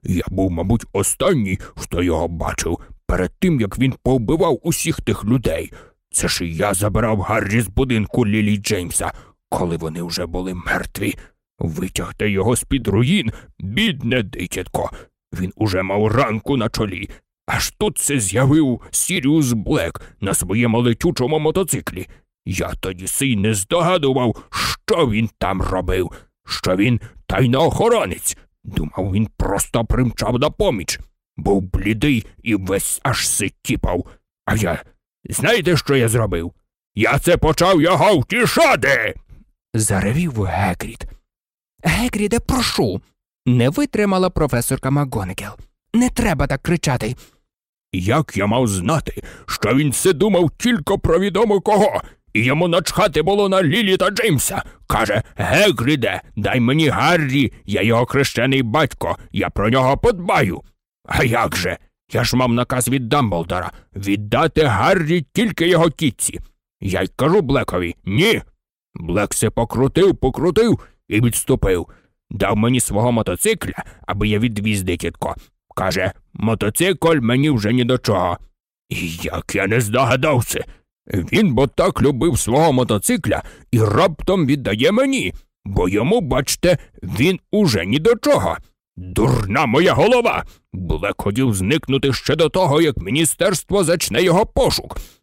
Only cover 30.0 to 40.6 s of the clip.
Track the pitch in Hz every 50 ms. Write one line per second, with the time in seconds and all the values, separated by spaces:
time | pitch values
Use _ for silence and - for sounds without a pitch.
30 | 131 120 - - 120 104 117 123 135 151 - _ 214 196 147 98 80 - - -
31 | - _ _ _ _ _ _ - 78 98 101 101 92 92 - - 92 104 110 107
32 | 104 151 143 113 - - - _ - 113 110 98 98 92 117 120 - - - -
33 | _ 135 127 - - - - - 101 98 - _ _ - 127 - - 90 90 90
34 | 90 - - _ _ _ _ _ _ - 107 113 107 87 82 - - _ _ _
35 | _ _ _ _ _ - - - 123 175 233 240 160 175 180 139 - - 143 135
36 | 120 113 107 123 113 101 87 85 82 82 _ _ _ _ _ _ _ _ _ 104
37 | 107 110 123 143 - 175 175 127 - 156 156 - 170 185 196 165 143 165 185 147
38 | 160 202 214 - 214 _ - 240 247 160 - 262 330 294 247 160 - 135 139 123
39 | 113 104 - - - _ - - - _ _ _ _ _ - 113 107 - 104 95
40 | 92 101 120 156 180 170 127 110 101 92 85 90